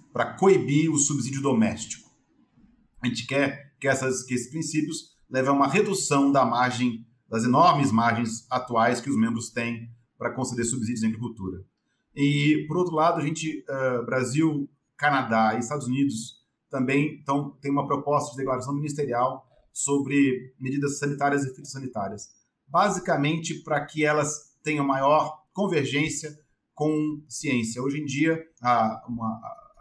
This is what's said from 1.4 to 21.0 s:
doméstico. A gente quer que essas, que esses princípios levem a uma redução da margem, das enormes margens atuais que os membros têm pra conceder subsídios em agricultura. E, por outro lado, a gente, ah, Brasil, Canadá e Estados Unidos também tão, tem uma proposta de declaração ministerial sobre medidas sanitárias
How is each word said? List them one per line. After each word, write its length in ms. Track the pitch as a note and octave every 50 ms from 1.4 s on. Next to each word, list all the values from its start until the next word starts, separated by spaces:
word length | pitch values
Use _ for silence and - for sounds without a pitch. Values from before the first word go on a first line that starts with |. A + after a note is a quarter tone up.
| C#3
doméstico. 680 | C#3 A#2+ A2+ A2 G2+ F2+ - - - - - - _ _ _ _ _ _ _ _ _ _ _ _ _ _ _ _ _ _ -
A 60 | -
gente 200 | B2 A2+ - -
quer 500 | - C3+ C#3 C#3+ C3 - - - - _ -
que 80 | -
essas, 380 | C#3 C3 - C3+ C3 B2+ - -
que 100 | - B2+
esses 160 | B2 A2+ -
princípios 680 | D3 E3 D#3+ - - D#3 D3+ - D#3+ - - _ _ _ _ -
levem 200 | B2 C3 C3 C#3
a 20 | C#3
uma 160 | C#3 C#3 C#3
redução 640 | C#3 G#3 G#3 A3 F#3 - - - D3 C#3 C#3 C#3 C#3
da 120 | C#3+ B2+
margem, 640 | A#2+ A#2+ B2+ B2+ B2 A#2 A#2 B2+ B2 A2+ A2+ - _ _ _ _ -
das 160 | A2+ A2+ A#2
enormes 480 | B2 B2 D3 E3+ F3+ D#3+ D3 C#3+ G#2 G#2+
margens 520 | A2+ A#2 A#2 A2+ A2+ A#2+ G#2+ - - - -
atuais 500 | B2+ - - - A#2+ A2+ A2+ B2 B2 A#2+
que 100 | - C#3
os 60 | C3+
membros 340 | A2 A2+ A2+ A2+ A2+ A2 -
têm 380 | - A#2+ A#2 A#2 A#2 A#2 A#2 A#2 - _ _ _ _
pra 180 | - A#2 A#2 B2
conceder 300 | B2+ B2+ A#2 B2 A#2+ A2+
subsídios 380 | A2+ - - A2 A2 B2 G#2+ A2
em 60 | A2
agricultura. 540 | A2 G#2+ A#2+ A2+ - - F#2+ F#2 F2+ F2 - _ _ _ _ _ _ _ _ _ -
E, 480 | C#3+ C#3+ C#3+ D3 D3 D3 D3+ D3+ D3+ D3+
por 120 | D3+ D#3 F3+
outro 160 | F3+ - D#3+
lado, 240 | D3+ D#3 E3+ E3+ E3
a 20 |
gente, 440 | D3 C#3 C3+ - D#3+ D#3 D3+ - - -
ah, 340 | C#3 C3+ C3 C3 B2 A#2+ G#2
Brasil, 640 | - C3 C3 B2+ A2+ B2 D3+ E3 D#3 D3+ C#3+ - - _ _ _ _ _
Canadá 580 | - D3+ D3 C#3+ C3+ B2 A2 A2+ A2 A2+ A2 A2
e 60 | A#2+
Estados 260 | A#2+ - D3+ D3 A#2+
Unidos 560 | A#2+ B2+ C#3 C#3 - A2 A2+ - - - _ _ _ _ _ _ _
também 540 | - C3 B2+ B2+ C3+ C#3+ D3+ D#3 - - -
tão, 280 | - C#3+ C#3+ C#3+ - - _
tem 100 | - C#3
uma 160 | C#3 C#3+ C#3
proposta 460 | C#3 C#3+ C3 - C#3+ D3 C#3+ - - -
de 60 | C3+
declaração 360 | C3+ C3 B2+ A#2+ A2 C3+ C#3+
ministerial 720 | C#3+ D3+ D3+ C#3+ D3+ C#3+ B2 A#2 A#2+ - - - - - _ _ _ _ _ -
sobre 840 | - - - C#3+ C#3+ C3+ C3 C#3+ C#3+ C#3 C3 B2+ - - - _ -
medidas 400 | C3 C3 C#3 C#3+ C#3 C3+ -
sanitárias 460 | -